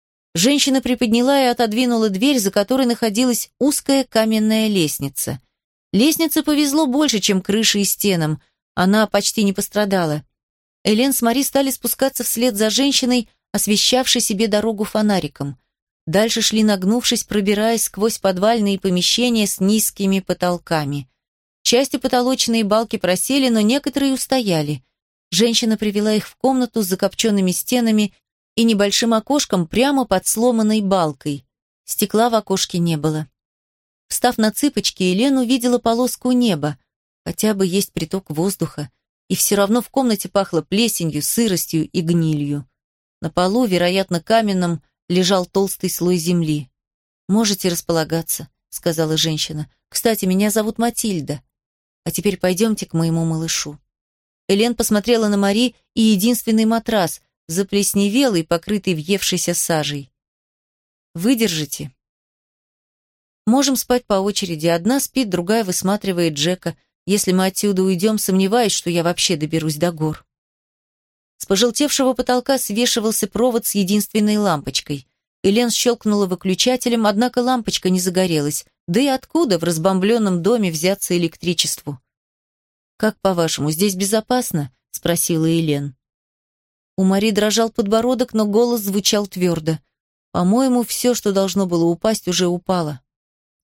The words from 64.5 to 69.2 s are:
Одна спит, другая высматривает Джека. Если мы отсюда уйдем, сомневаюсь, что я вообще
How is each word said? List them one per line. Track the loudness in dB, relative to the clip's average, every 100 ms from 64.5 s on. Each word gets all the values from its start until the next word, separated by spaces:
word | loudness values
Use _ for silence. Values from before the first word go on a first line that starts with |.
| -2 0
Одна | 0 0 -2
спит, | -2 -4 -2
другая | -2 0 0
высматривает | -2 -2 -2 -2 -2 0 -2
Джека. | -2 -4 -4 -6 -10 _ _ -2
Если | -2 2
мы | 2 0
отсюда | 0 -2 0
уйдем, | 0 2 0 0
сомневаюсь, | 0 0 2 2 0
что | -2 -2
я | -2
вообще | -2 -2